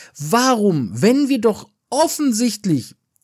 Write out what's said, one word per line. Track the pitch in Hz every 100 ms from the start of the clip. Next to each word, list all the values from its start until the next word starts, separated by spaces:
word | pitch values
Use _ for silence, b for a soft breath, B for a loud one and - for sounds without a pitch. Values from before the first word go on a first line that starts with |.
| B -
warum, | 147 226 262 240 208 160 107
wenn | 113 185 269 277
wir | 262
doch | 220 208 - _ _
offensichtlich | 254 320 - 294 214 240 - 196 143 104 - _ _